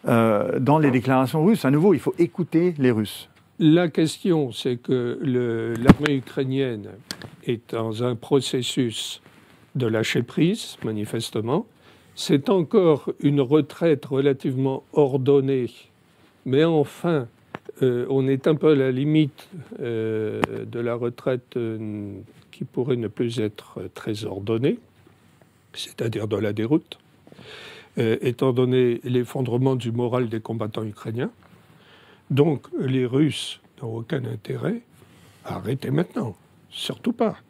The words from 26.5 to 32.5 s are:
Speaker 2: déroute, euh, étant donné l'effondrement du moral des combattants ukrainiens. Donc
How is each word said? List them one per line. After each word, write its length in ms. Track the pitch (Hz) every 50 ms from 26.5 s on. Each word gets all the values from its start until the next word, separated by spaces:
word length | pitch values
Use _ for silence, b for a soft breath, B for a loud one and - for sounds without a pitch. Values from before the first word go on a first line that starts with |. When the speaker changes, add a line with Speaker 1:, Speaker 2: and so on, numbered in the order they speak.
| 107
Speaker 2:
déroute, 440 | 107 107 113 147 160 - _ - _ _ _ _ _ _ B B B B B B B B B B B B B _ -
euh, 180 | 120 113 113 -
étant 300 | - 127 120 - 135 131
donné 480 | 123 123 127 127 127 127 127 123 120 - -
l'effondrement 720 | 123 123 123 120 - - 143 131 117 113 120 131 135 131
du 160 | 127 117 117
moral 360 | 113 120 123 120 120 127 127 110
des 120 | 113 110
combattants 440 | - - 113 113 113 107 - 120 110
ukrainiens. 460 | 107 104 - - 117 110 120 139 226 - _ b b b b b b b b b b b b b b b b b _
Donc 360 | 135 127 147 170